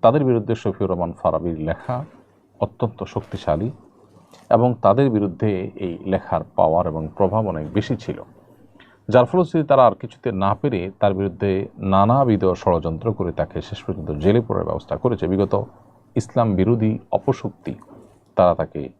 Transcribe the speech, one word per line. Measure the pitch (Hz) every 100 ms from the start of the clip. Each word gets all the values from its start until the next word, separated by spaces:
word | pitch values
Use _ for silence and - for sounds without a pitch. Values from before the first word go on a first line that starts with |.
তাদের | 117 139
বিরুদ্ধে | 131 120 107
শফিউর | 113 110 92 98
রহমান | 87 85
ফারাবির | 82 85 80 85 80
লেখা | 78 80 - 127 151 - _ _ _ _
অত্যন্ত | 120 - 117 -
শক্তিশালী | 95 - - 101 - 78 110 - - _ _ _ _ - _
এবং | 117 123 117
তাদের | 98 107 139
বিরুদ্ধে | 107 101 82 110 95 98
এই | - 95 85 95
লেখার | 92 - 85 80 -
পাওয়ার | 80 82 87
এবং | 80 78 -
প্রভাব | 95 107 107
অনেক | 80 76
বেশি | 85 107 123
ছিল, | - - - - _ _ _ _ - _ -
যার | 117
ফলশ্রুতিতে | 123 180 180 165 151
তারা | 135 123
আর |
কিছুতে | - 117 - 131
না | 98 98
পেরে | 104 147 110 92 95
তার | 104
বিরুদ্ধে | 95 98 87 101 95 101 -
নানাবিধ | 98 95 101 131 131 104
ষড়যন্ত্র | 95 90 - 85 80 80 113
করে | 104 90
তাকে | 78 80 -
শেষ | - -
পর্যন্ত | - 85 78
জেলে | 76 85 113
পড়ার | 117 95
ব্যবস্থা | 80 78 - -
করেছে। | 127 113 85
বিগত | 95 101 104 113 - _ _ _
ইসলাম | - - - 113
বিরোধী | 95 95 117 110 110 -
অপশক্তি | - - 127 - - - 64 - - - _ _ -
তারা | 90
তাকে | 85 80 76 65